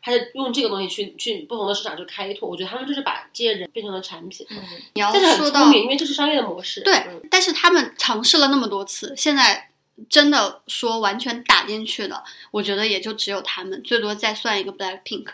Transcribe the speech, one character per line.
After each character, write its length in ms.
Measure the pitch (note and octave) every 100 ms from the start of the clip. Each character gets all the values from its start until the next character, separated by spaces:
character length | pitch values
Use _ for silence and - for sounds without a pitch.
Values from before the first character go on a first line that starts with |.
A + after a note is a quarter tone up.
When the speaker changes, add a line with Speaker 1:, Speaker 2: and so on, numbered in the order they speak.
| -
Speaker 1:
他 60 |
就 120 | A#3+ A#3 C4
用 180 | C4+
这 80 | A#3+
个 80 | A#3
东 100 | G3
西 80 | F#3+
去， 280 | - G3 -
去 220 | A#3+ G3+ D#3+
不 80 | A3+
同 80 | G3
的 80 |
市 100 | G3+
场 140 | G#3+ D#3+
去 80 | F3+
开 260 | - G3
拓。 160 | G3+ F#3+
我 80 | F3
觉 80 |
得 60 | F#3
他 60 | A#3+
们 100 | C4+
就 80 |
是 80 | C#4
把 260 | C#4 - -
这 100 | -
些 120 | A#3 G#3
人 120 | F3
变 100 | -
成 80 | G#3
了 80 | F#3+
产 300 | F#3+ E3+ E3+
品。 160 | - -
Speaker 2:
嗯。 60 | G#3+ F#3 E3+ -
Speaker 3:
你 80 | -
要 100 | G#4
Speaker 1:
这 80 | G#4
是 60 | F#4
很 120 | -
Speaker 3:
说 120 | D4
到 140 | C#4+
Speaker 1:
聪 80 | D4+
明， 100 | B3+
因 80 | A#3
为 60 | C#4+
这 100 | D4
是 80 |
商 160 | - D4
业 60 | D4
的 80 |
模 180 | A3 E3+
式。 200 | - -
Speaker 3:
对， 120 | G4 E4+ -
Speaker 1:
嗯。 120 | F3 -
Speaker 3:
但 100 | F#4
是 100 | F4+
他 200 | D#4 F4
们 200 | F4 A#3+ -
尝 260 | - A3
试 140 | A#3+ E4
了 120 | C#4
那 60 | C#4
么 120 | A3+
多 180 | G3 G3
次， 300 | - G#3 C#4
现 180 | D4+ C#4
在 340 | A#3+ - - _ _ _ -
真 220 | D4+ D4
的 320 | C#4+ G3+ - -
说 320 | - A#3+ A3+
完 180 | G#3 G#3
全 260 | B3 A#3
打 200 | A#3+ F#3+ F#3+
进 180 | G#3+
去 240 | A3 - G3
的， 160 | - - - -
我 100 | G#3
觉 140 | G3+ G3+
得 100 | A3
也 140 | G3
就 120 | F#3+
只 180 | G#3+ -
有 100 | G3+
他 220 | F#3 -
们， 180 | F#3+ F#3+
最 160 | - A#3
多 160 | G#3+
再 220 | G#3 A3+ G#3+
算 240 | A#3 G#3
一 40 |
个 80 | F#3+
Blackpink。 540 | F#3 F#3+ F#3+ - G#3 -